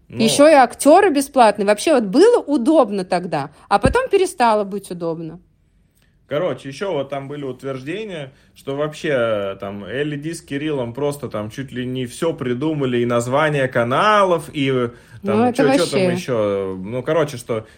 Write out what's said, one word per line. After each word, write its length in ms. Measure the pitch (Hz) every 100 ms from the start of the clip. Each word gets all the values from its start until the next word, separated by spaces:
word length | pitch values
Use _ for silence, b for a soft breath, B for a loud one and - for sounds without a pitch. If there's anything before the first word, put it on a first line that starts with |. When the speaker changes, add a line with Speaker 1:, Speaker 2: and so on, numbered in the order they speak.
| -
Speaker 1:
Ну 140 | -
Speaker 2:
Еще 240 | 220 - 294
и 60 |
актеры 560 | 294 233 - 277 339 415
бесплатные. 560 | 285 277 262 220 208 202
Вообще 280 | 208 -
вот 100 | 277 208
было 340 | 226 440 480
удобно 640 | - 285 233 320 220 202
тогда, 460 | 185 180 180 160 139 b b
а 80 | -
потом 300 | 523 480 523
перестало 540 | 403 370 - 240 214
быть 260 | 202 196 -
удобно. 480 | 180 165 160 160 175 _ _ _ _ _ _ _ _ -
Speaker 1:
Короче, 380 | 143 175 131 135
еще 240 | - 196
вот 180 | 156 135
там 200 | 143 135
были 160 | 147 139
утверждения, 880 | 123 135 131 135 190 220 170 131 b b
что 220 | _ - 139
вообще, 340 | 151 151 160
э, 440 | 135 117 107 98 98
там, 240 | 101 101 95
Л 260 | 123 151
И 60 | 147
Ди 160 | 151
с 80 | 160
Кириллом 520 | - 139 151 143 117
просто 360 | 117 143 143 113
там 200 | 107 107
чуть 220 | - 131
ли 140 | 120 127
не 200 | 127 123
все 280 | - 165
придумали, 640 | 156 127 123 151 151 131 120
и 80 | 120
название 640 | 120 113 135 156 147 131
каналов, 800 | 131 117 139 208 208 196 165 156
и, 160 | 156 135
э, 200 | 131 120 - B B 196
там, 140 | 214
Speaker 2:
Ну, 60 | 247
это 100 | 240
Speaker 1:
че, 0 |
че 220 | 262 269 170
там 140 | -
Speaker 2:
вообще. 100 | 185
Speaker 1:
еще? 640 | - - 117 104 98 95 95
Ну, 180 | 95 127
короче, 360 | 135 160 147 120
что 280 | - 113 -